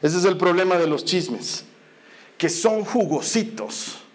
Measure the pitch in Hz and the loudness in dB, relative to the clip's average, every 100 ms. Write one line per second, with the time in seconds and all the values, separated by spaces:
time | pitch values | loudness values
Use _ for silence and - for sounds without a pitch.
0 | 147 175 185 180 180 175 185 180 165 147 | 2 2 2 4 2 4 4 2 2 0
1 | - 180 156 120 123 - - - - - | 0 -2 -2 -6 -6 -8 -10 -20 -20 -20
2 | - - - - 170 170 220 220 202 247 | -20 -20 -20 -4 -2 2 0 0 -2 -2
3 | 196 151 - 233 147 110 104 - - - | 0 -2 0 -2 -2 -8 -10 -8 -10 -12
4 | - | -20